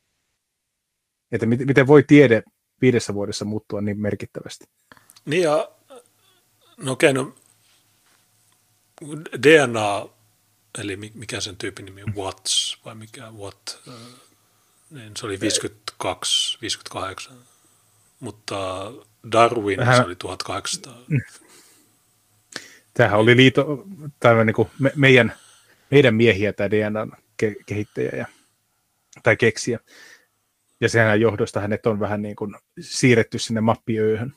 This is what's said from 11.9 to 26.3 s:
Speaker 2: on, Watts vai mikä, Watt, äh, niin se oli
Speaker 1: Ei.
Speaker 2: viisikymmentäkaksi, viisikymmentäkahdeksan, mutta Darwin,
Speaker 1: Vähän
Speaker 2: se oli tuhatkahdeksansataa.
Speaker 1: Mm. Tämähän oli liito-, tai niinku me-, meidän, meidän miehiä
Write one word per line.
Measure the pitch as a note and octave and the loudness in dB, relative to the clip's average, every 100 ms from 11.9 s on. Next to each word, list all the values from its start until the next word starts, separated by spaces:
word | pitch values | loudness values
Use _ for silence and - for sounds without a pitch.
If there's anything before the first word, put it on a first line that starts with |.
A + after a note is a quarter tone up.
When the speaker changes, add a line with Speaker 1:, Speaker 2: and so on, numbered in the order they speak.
| G2 | -14
Speaker 2:
on, | G2+ G2+ | -10 -8
Watts | F#2+ - - - - - A#2+ | -10 -10 -6 -4 -4 -8 -16
vai | A2 | -20
mikä, | A2 - A2+ | -20 -20 -20
Watt, | A2 G2+ - - - C3+ | -16 -16 -16 -16 -18 -18
äh, | A#2+ A#2+ - _ _ _ _ _ _ _ | -20 -20 -20 _ _ _ _ _ _ _
niin | C#3+ G#2+ G#2 | -20 -18 -12
se | A2 | -10
oli | |
Speaker 1:
Ei. | G2 | -6
Speaker 2:
viisikymmentäkaksi, | G#2 - G2+ - - - G2 - - - - - | -4 -4 -6 -12 -18 -10 -8 -6 -4 -2 -2 -8
viisikymmentäkahdeksan, | G#2+ - - F#2 F#2+ F#2+ - B2 _ _ _ _ _ _ _ _ | -10 -10 -12 -12 -12 -12 -18 -20 _ _ _ _ _ _ _ _
mutta | A#2+ - - G2+ F#2+ F#2 F#2+ - _ _ A#2 | -16 -16 -12 -8 -8 -8 -12 -16 _ _ -2
Darwin, | A2 A#2 A#2 G2+ G2 | 2 4 2 -2 0
Speaker 1:
Vähän | B2 B2 | 2 4
Speaker 2:
se | |
oli | G2+ F2+ | 2 -4
tuhatkahdeksansataa. | G2 F2+ - F#2+ - E3+ - - - | -12 -10 -10 -10 -8 -10 -12 -18 -6
Speaker 1:
Mm. | D3 - - _ - _ _ _ _ _ _ _ _ _ - - _ _ | -4 -4 -14 _ -20 _ _ _ _ _ _ _ _ _ -20 -20 _ _
Tämähän | - A2+ G#2 | 0 2 4
oli | A2+ A#2+ | 4 6
liito-, | C3 C#3+ C#3 C#3 G2 G2+ D3 - | 6 4 -2 -4 -10 -18 -18 0
tai | B2 A2+ A2 | 4 4 2
niinku | G#2+ G#2+ - | 0 -2 -2
me-, | C3+ D3+ | -4 2
meidän, | C3+ B2+ A2 - _ _ _ _ _ | 6 6 4 -2 _ _ _ _ _
meidän | C#3 C3+ A2 | 4 4 4
miehiä | A#2 | 2